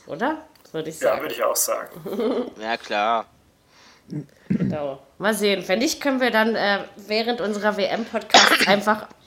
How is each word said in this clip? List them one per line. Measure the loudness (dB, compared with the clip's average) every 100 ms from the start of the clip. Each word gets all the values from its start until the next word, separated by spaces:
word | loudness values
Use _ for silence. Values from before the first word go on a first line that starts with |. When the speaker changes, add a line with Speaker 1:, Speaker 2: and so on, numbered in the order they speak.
| -12
Speaker 1:
oder? | -4 -4 -4 -8 -20 -12
Würde | -10 -8
ich | -2
Speaker 2:
Ja, | 0
Speaker 1:
sagen. | 0
Speaker 2:
würde | -2
ich | -2
auch | 0
sagen. | 0 0 -2 -6 -12 -8 -2 -2 -2 -4 -6
Speaker 1:
<laughs> |
Speaker 3:
Ja, | -4 -4
klar. | -2 0 2 0 -2 _ _ _ _ -20 -20 -20 -12 -10 -12 _ -4
Speaker 1:
Genau. | -2 0 -2 -6 -10 -14 -4
Mal | -2
sehen. | 2 2 2 0
Wenn | 0
nicht, | 0 0
können | 0 2
wir | 4
dann, | 4 2 2
äh, | 2 0 -4 -12
während | -4 -2 0 -2
unserer | -2 0 0 0
W-M-Podcasts | 0 -2 -4 -6 4 6 6 4 4
<clears throat> |
einfach | 2 2 0 -4 -18